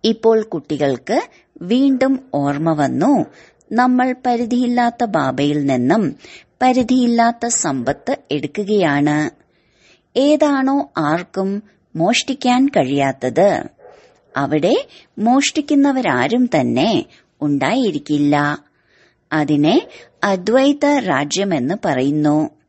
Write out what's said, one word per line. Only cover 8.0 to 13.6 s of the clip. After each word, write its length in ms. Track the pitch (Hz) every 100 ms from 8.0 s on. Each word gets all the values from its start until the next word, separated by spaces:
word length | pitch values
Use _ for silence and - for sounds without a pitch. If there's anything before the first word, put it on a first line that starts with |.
| - 277 _
എടുക്കുകയാണ്. 960 | 147 143 - 202 208 165 143 147 147 151 _ _ _ _ _ _ _ _ -
ഏതാണോ 720 | 285 302 302 277 269 277 - -
ആർക്കും 640 | 151 165 180 - 190 202 - _ _ -
മോഷ്ടിക്കാൻ 720 | 175 240 - 269 254 247 277
കഴിയാത്തത്, 960 | 214 131 139 135 135 127 123 196 160